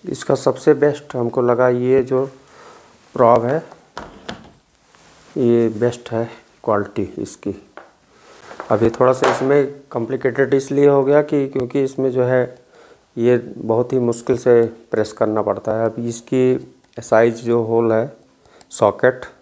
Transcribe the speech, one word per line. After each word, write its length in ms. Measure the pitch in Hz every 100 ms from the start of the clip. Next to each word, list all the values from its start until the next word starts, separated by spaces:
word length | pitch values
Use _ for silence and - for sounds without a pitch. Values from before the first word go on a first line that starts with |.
इसका 300 | - 131 - 135
सबसे 360 | 139 127 -
best 400 | 139 147 143 - 127
हमको 260 | 117 123
लगा 260 | 123 120 127
ये 340 | 123 123 131
जो 220 | 127 131 135 - _ - - - _ _ _
prob 300 | - 117 117
है, 140 | 117 156 - - _ - - - - - - _ _ _ _ _ _ _ - -
ये 320 | 120 117 117
best 400 | 107 120 120 -
है 140 | 113 113 - _ _
quality 380 | - 104 101 - 95 -
इसकी। 360 | 101 - 101 95 - - - _ _ _ - - - - -
अब 120 | 107
ये 80 | 113
थोड़ा 220 | 113 127
सा 180 | 127 -
इसमें 500 | - 135 143 135 - _
complicated 640 | 127 113 131 131 123 135
इसलिए 340 | 139 135 139 143
हो 140 | 139
गया 160 | 135 147
कि 240 | 147 147 135
क्योंकि 340 | 135 123 147
इसमें 260 | 135 131 131
जो 120 | 123
है 180 | 123 127 123 - _ _ - _ _ -
ये 200 | 117 123 - 101
बहुत 360 | 110 113 123
ही 60 | 131
मुश्किल 360 | 120 117 - 120
से 240 | 127 120 113 117 _
press 220 | 110 107
करना 300 | - 107 107
पड़ता 300 | 104 98 -
है। 100 | 107 113
अब 80 | 120
इसकी 1000 | 117 117 - 131 127 127 - _ _ -
size 420 | - 110 117 117
जो 180 | 120 117
hole 280 | 110 117 117
है 200 | 110 135 - _ _ _ _ _
socket 540 | - 107 - 131 127 - _